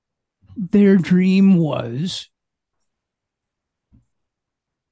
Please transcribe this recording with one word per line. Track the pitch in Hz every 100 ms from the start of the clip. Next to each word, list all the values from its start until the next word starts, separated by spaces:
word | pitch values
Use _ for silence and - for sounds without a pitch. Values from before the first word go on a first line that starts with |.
| _ _ _ _ _ -
their | 175 202 202 196
dream | 151 180 185 190 196 175
was | 156 123 117 123 180 - - _ _ _ _ _ _ _ _ _ _ _ _ _ _ _ _ _ _ _ _ _ _ _ _ _ _